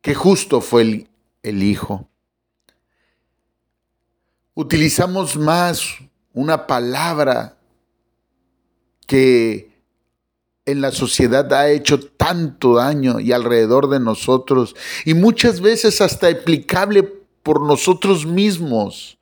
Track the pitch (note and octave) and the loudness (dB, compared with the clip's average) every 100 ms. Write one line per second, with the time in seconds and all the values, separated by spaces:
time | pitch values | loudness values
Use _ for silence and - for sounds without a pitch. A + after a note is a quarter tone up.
0 | C#3+ C#3 F#3 F#3+ - B2 - A#2+ A2+ G#2+ | -4 0 2 2 0 -4 2 2 2 -2
1 | - _ _ _ A2+ G2 G2+ G2 - F#2+ | -10 _ _ _ -8 -2 -2 -2 -6 -10
2 | - _ _ _ _ _ _ _ _ _ | -12 _ _ _ _ _ _ _ _ _
3 | _ _ _ _ _ _ _ _ _ _ | _ _ _ _ _ _ _ _ _ _
4 | _ _ _ _ _ - D3 E3 D#3 - | _ _ _ _ _ -10 -2 0 0 0
5 | F#3 F#3 F#3 D3+ D3+ E3+ F3 D#3+ - - | -2 -2 -4 -2 0 0 0 -4 -8 -12
6 | C3+ _ _ A#2+ D3 D#3 - B2+ A#2+ C3 | -20 _ _ -8 -2 -4 -2 -4 -2 -4
7 | E3+ D3+ C3+ A#2 A2+ _ _ _ _ _ | -4 -2 0 -2 -6 _ _ _ _ _
8 | _ _ _ _ _ _ _ _ _ _ | _ _ _ _ _ _ _ _ _ _
9 | - C3+ C3 B2 A2+ G#2 - _ _ _ | -2 2 4 4 0 -4 -12 _ _ _
10 | _ _ _ _ _ _ - C#3+ C3+ - | _ _ _ _ _ _ -6 -4 -4 -4
11 | B2 - B2 C3 C3+ C3+ D3 D3 - C#3 | -4 0 2 2 2 0 2 0 0 -2
12 | - _ D#3 F3 D#3 - B2+ A#2+ C3 D3+ | -2 _ -4 -2 -6 0 2 4 2 0
13 | C3 A2+ A2 B2 A#2 A#2 A2 B2+ C#3 C#3 | -2 -2 0 0 2 2 4 2 2 0
14 | A2+ G#2+ - B2+ - C3 A#2 - - - | -2 -4 0 -2 2 0 0 -8 -14 -8
15 | D#3+ E3 G#3+ A3+ A#3+ F3+ G3 A3+ G#3+ - | 0 4 4 4 0 2 0 2 0 2
16 | F#3+ - F3 E3 E3+ D3+ - F3+ G3+ G3+ | 0 2 0 2 -2 -2 0 -2 2 2
17 | G3 - _ _ D3+ D3 D3 C#3 - F#3 | 0 -8 _ _ -2 0 2 0 2 0
18 | G3 F3 D#3 F3+ G#3 F3 D#3+ A2+ G2+ - | 0 0 0 0 0 -2 -4 -4 -4 -10
19 | - _ | -20 _